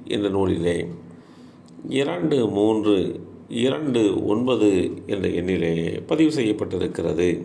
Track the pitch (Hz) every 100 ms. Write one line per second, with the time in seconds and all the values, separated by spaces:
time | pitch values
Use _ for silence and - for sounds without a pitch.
0 | - 104 101 98 92 85 85 85 85 -
1 | - - - - - - - - - 135
2 | 143 175 156 139 107 98 107 110 104 95
3 | 82 - - - - 120 127 147 147 120
4 | 101 - 107 110 127 113 104 92 - -
5 | - 98 92 87 90 90 82 82 85 -
6 | - 160 156 139 110 107 95 92 90 -
7 | 85 82 90 85